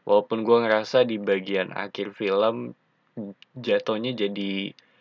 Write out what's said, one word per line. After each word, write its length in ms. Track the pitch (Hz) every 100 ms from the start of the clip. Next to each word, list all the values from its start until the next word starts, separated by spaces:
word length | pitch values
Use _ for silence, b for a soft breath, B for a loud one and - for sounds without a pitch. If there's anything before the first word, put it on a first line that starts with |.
| -
Walaupun 400 | 104 - 113 110
gue 100 | 120
ngerasa 400 | 117 107 107 131
di 160 | 123 110
bagian 560 | 101 98 95 98 92 -
akhir 400 | 101 - 101 98
film 560 | 104 98 110 117 120 - _ _ _ - 101 98 - 131
jatuhnya 560 | 117 101 - 107 120 117
jadi 560 | 101 101 98 98 98 - b b